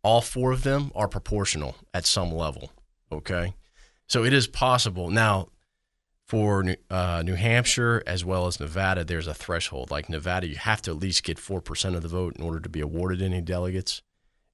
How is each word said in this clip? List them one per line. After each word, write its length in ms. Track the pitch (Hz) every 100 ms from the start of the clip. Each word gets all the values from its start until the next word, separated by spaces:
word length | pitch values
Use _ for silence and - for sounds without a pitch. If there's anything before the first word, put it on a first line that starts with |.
all 180 | 104 117
four 320 | - 127 127
of 120 | 127
them 280 | 135 139 143 -
are 120 | 104
proportional 680 | 101 - 104 98 78 71 - -
at 120 | 92 -
some 280 | - 85
level, 380 | 80 78 64 - - _ _ _
okay? 440 | 78 - 90 87 - - _ - _ -
So 180 | 123 117
it 80 |
is 140 | 139 117
possible. 640 | - 131 123 113 90 87
Now, 380 | 107 110 98 85 _ _ _ _ _ _ _ -
for 380 | 113 104 98
New, 120 | 92 90 _
uh, 320 | 92 90 85
New 120 | 85 87
Hampshire 680 | 113 120 120 - 120 117 -
as 180 | 90 87
well 220 | 92 90
as 120 | -
Nevada, 440 | 76 90 95 92
there's 240 | 80 82 82
a 60 |
threshold. 580 | 76 - 85 - 67 62
Like 180 | 73 78
Nevada, 380 | 80 90 90 87
you 80 | 76
have 260 | 113 107
to 80 | -
at 60 | 78
least 260 | 95 90
get 140 | - 80
four 240 | - 95
percent 340 | - 76 92 90
of 60 |
the 60 | 82
vote 280 | 90 87 -
in 80 |
order 160 | 82 82
to 100 | 78
be 120 | 78
awarded 400 | 73 82 92 92
any 200 | 95 92
delegates. 600 | 85 87 90 92 - - - _ _ _ _